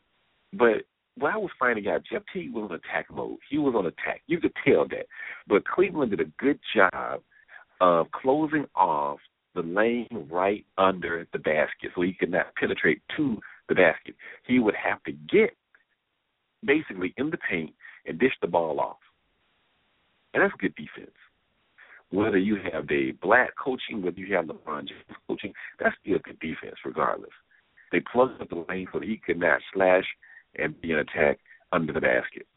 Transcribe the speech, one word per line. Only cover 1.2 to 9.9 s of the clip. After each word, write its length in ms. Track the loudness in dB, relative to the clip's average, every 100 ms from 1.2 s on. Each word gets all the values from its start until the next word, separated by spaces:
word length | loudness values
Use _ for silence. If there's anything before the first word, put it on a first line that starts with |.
| -2
I 40 | -2
was 120 | -6 -2
finding 280 | 0 0 0
out, 160 | -2 -2
Jeff 100 | -8 -6
Teague 220 | -10 -8
was 160 | -8 -8
on 60 | -8
attack 320 | -6 -6 -6
mode. 260 | -8 -8 -8 -4
He 80 | 0
was 160 | 2 2
on 100 | 0
attack. 340 | -4 -6 -6 -4
You 120 | 0
could 140 | -2 0 4
tell 200 | 4 4
that. 180 | -4 -10 -14 -14 -10 2
But 200 | 2 4
Cleveland 440 | 0 0 2 -2
did 80 | -2
a 120 | -4 -2
good 220 | 0 0 0 2
job 460 | 2 2 -6 -8 _ _ _ -20 -10 2
of 300 | 4 6 2
closing 540 | -2 0 2 2 -2 -2 0
off 440 | 2 0 -4 -6 _ _ _ -8
the 60 |
lane 680 | -4 0 2